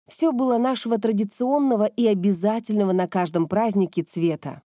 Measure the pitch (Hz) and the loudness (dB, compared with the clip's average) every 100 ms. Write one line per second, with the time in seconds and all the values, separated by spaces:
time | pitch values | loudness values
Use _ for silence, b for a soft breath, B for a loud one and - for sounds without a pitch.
0 | - - 320 247 262 233 254 247 226 233 | -12 -2 0 0 0 2 0 -2 -2 -2
1 | 226 214 208 - 247 285 269 220 214 - | 0 0 -2 -2 0 0 2 2 0 2
2 | 226 196 196 175 208 226 226 208 190 185 | 0 2 0 0 0 -2 -2 0 2 2
3 | 180 185 170 170 160 196 226 196 175 - | 0 0 0 0 0 0 2 2 0 -2
4 | 165 170 165 156 143 - _ | -4 -2 -2 -2 -8 -14 _